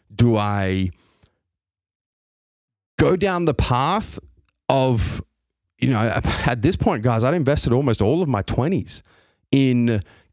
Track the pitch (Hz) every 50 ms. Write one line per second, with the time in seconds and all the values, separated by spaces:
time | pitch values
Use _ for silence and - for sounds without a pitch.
0 | _ _ 104 101 120 120 113 107 104 104 101 101 95 92 95 95 95 92 - _
1 | _ _ _ _ _ _ _ _ _ _ _ _ _ _ _ _ _ _ _ _
2 | _ _ _ _ _ _ _ _ _ _ _ _ _ _ _ _ _ _ _ -
3 | 160 143 185 175 196 196 180 175 175 156 139 - - - 123 120 135 160 190 220
4 | - - - - - - _ _ _ _ _ _ _ - 135 135 131 131 123 107
5 | - - - - - _ _ _ _ _ _ _ _ _ _ - 127 131 127 107
6 | 113 113 - - - - - - - 131 123 117 107 165 196 - - 226 165 110
7 | 107 127 117 113 117 131 170 180 135 131 143 143 - 131 117 131 147 127 107 -
8 | 104 107 147 175 185 143 120 101 - - - - 123 170 196 117 - - - -
9 | - _ _ _ _ _ _ _ _ _ - 139 135 131 123 120 120 120 113 101
10 | - - - _ _ _